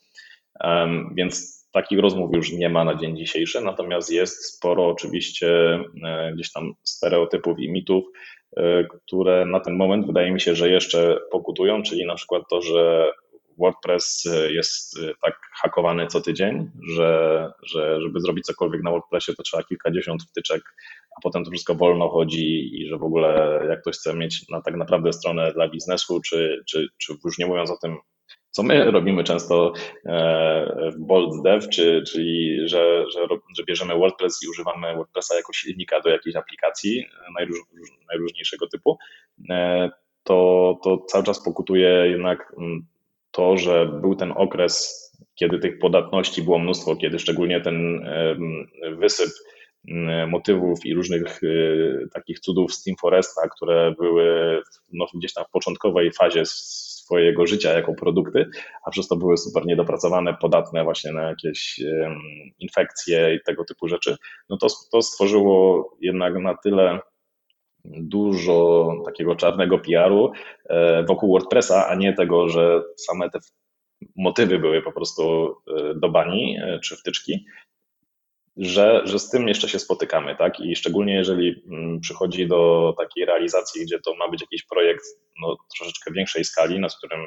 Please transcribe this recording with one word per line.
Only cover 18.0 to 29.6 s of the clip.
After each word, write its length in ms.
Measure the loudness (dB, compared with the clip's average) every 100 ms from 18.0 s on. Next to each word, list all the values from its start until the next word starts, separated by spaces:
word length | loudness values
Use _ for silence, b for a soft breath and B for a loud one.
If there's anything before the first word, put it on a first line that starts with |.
żeby 200 | -2 -4
zrobić 240 | -2 -4
cokolwiek 380 | -6 -4 -2 -2
na 80 | -2
WordPressie, 440 | -4 -2 -4 -4 -8
to 60 |
trzeba 200 | -6 -6
kilkadziesiąt 600 | -6 -6 -4 -4 -4 -8
wtyczek, 400 | -8 -8 -4 -6 -6 B B B B -8
a 40 |
potem 220 | -6 -4
to 60 | -6
wszystko 240 | -6 -4
wolno 340 | 2 4 4 2
chodzi 720 | 2 0 0 -2 -2 -4 -8
i 80 | -8
że 80 | -6
w 60 |
ogóle 580 | -2 2 2 2 2 0 -2
jak 120 | -4
ktoś 160 | -6 -6
chce 180 | -6
mieć 340 | -4 -6 -8 -10
na, 140 | -10
tak 140 | -8 -8
naprawdę 360 | -2 0 0
stronę 400 | -2 -2 -2 -2
dla 160 | 0 -2
biznesu, 520 | -2 -4 -4 -2 -4
czy, 420 | -2 -2 -2 -4 -6
czy, 200 | -4 -4 -8
czy 160 | -12 -10
już 140 | -8 -4
nie 80 | -2
mówiąc 240 | -2 -4
o 60 | -6
tym, 140 | -8 -10 -16 _ _ b _
co 120 | -4
my 280 | 2 4 6
robimy 340 | 4 4 2
często, 480 | 0 -2 2 2